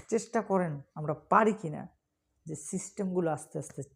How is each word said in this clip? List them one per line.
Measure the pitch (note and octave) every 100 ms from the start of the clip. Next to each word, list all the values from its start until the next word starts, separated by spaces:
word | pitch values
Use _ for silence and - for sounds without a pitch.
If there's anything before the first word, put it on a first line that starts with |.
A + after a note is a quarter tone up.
| -
চেষ্টা | A3 A3+ A3+
করেন | G3+ F#3+ F3 C#3+ - -
আমরা | D3+ D3+ -
পারি | G3 A3 G#3+
কি | D#3+
না | D3 - _ _ _ _ _ D#3+
যে | D#3 -
সিস্টেমগুলো | F#3 - - F#3+ F3+ E3
আস্তে | D3 - D#3
আস্তে | C#3+ - C#3